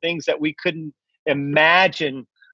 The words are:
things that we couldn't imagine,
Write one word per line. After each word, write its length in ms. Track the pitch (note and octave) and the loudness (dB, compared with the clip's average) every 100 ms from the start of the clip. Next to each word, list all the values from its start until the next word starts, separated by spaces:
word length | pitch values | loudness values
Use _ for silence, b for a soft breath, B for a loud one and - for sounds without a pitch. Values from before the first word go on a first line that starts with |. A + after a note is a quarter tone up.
things 220 | E3 E3+ | -6 -4
that 160 | D3+ C#3+ | -2 -2
we 120 | D3+ | -2
couldn't 380 | - F3+ E3 D#3 - _ _ - | -4 -6 -6 -10 -14 _ _ -4
imagine, 1000 | C#3+ C#3+ D3 D#3+ F3+ F#3+ - D3+ C3+ A#2+ _ b | -2 0 2 4 6 4 0 -6 -6 -14 _ b